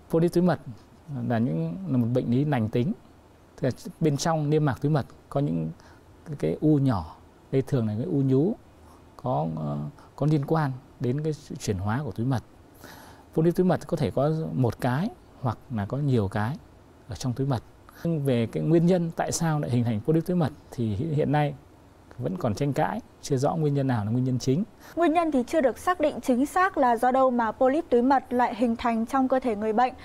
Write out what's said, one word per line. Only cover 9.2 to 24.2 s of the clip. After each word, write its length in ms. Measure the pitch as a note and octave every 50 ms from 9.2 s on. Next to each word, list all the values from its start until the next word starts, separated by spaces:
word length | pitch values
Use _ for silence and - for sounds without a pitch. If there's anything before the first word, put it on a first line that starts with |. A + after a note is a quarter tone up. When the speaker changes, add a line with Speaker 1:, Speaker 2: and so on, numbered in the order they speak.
| - B2 B2+ C#3+ D#3 E3 D#3+
Speaker 1:
ờ, 200 | D#3 D#3 D3 D3 D3 D3 D3 - - - - -
có 100 | - C#3
liên 180 | D3+ D#3 D3+ C#3
quan 260 | - D#3 D#3+ D#3 C#3 C3 B2+ - - - -
đến 200 | - A#2+ B2 D3 D3+
cái 100 | D#3+ D3+
sự 220 | - - - -
chuyển 240 | - - - G#2 F2+
hóa 220 | F#2+ G#2 G#2+ C3 D#3
của 80 | B2+ F#2
túi 140 | - A2+
mật. 160 | C3 C3+ A2 - - - - - - - - - - - - - - - - - - -
Polyp 220 | - D#3+ F3 E3+
túi 100 | - F3+
mật 140 | F#3 D#3+ B2 -
có 100 | - -
thể 140 | - C#3 F#2+
có 200 | - - C3 D3+ D#3+ D#3+ D#3+ D#3+ D#3+
một 280 | D3+ B2+ A2+ G2+ -
cái 280 | - B2+ B2 C#3 F3+ A#3 F#4 - - - - -
hoặc 180 | - B2 G#2+ - - - C3
là 120 | A2 G2+
có 100 | G2 -
nhiều 320 | C3+ D3+ C#3+ B2+ A#2 G#2 F#2+
cái 280 | - G#2+ G#2 A2+ D3+ - - - - - - - - - - -
ở 60 | B2
trong 180 | - - C3 A#2+
túi 140 | - C3+
mật. 160 | C#3 C3 A2 - - - - - - - - -
Nhưng 200 | E3+ E3 D#3 C#3
về 220 | C3+ B2+ A#2 A#2
cái 160 | A2 - D#3 D#3
nguyên 240 | D3+ D#3+ E3+ E3
nhân 240 | F3 F#3+ F3+ E3+ E3 E3
tại 160 | - - - -
sao 280 | - E3+ E3 D#3 D3+
lại 100 | D3 D3+
hình 140 | A#2+ B2 A#2+
thành 160 | A2+ A#2 G#2 -
polyp 200 | - D#3 D#3+ E3
túi 100 | - F3+
mật 160 | F3+ D#3+ B2+ - - - -
thì 240 | - - A#2+ A2 G#2
hi-, 200 | F#2+ C#3 E3 D3+
hiện 180 | C#3+ D3 B2+ C#3
nay 220 | D3+ D3 C#3+ C#3+ C3+ - - - - - - - - - - - -
vẫn 180 | A#2+ - F#3
còn 180 | F3+ - B2 G#2
tranh 180 | - C#3+ C#3+ B2+
cãi, 280 | D3+ D#3 - - G#3+ - - - - -
chưa 140 | - D3
rõ 180 | B2+ B2+ C#3+ F3
nguyên 200 | E3+ D#3 D3 C#3+
nhân 120 | C#3 C3+
nào 180 | C3+ B2+ A#2 G2+
là 60 | G#2
nguyên 140 | A2+ B2+